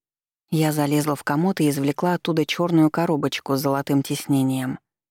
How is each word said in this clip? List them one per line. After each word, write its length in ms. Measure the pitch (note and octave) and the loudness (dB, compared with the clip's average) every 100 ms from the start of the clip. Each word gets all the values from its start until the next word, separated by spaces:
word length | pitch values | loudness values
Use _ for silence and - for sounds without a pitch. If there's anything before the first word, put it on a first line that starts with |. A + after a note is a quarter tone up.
| _ _ _ _ _ | _ _ _ _ _
Я 220 | D#3+ D#3 | 0 2
залезла 460 | D3+ C#3+ D3 D3+ C#3+ | 2 0 0 0 -2
в 80 | - | -2
комод 340 | D3 F#3 F#3+ | 0 0 2
и 100 | D3+ | 0
извлекла 440 | C3+ C#3 - F3+ | 2 -2 0 0
оттуда 320 | F3 - E3 D3+ | -2 -2 -2 -2
чёрную 440 | - F3 E3 D#3 | -2 2 4 4
коробочку 680 | E3 E3+ D3 C#3+ - - C3+ | 2 0 0 -2 -4 -4 -2
с 40 | |
золотым 420 | C3+ C#3 C#3 C#3 | 0 -2 0 0
тиснением. 760 | C3+ D3 - C#3 C3 C3 C3 C#3+ _ _ _ | 0 -6 -2 0 0 -2 -6 -8 _ _ _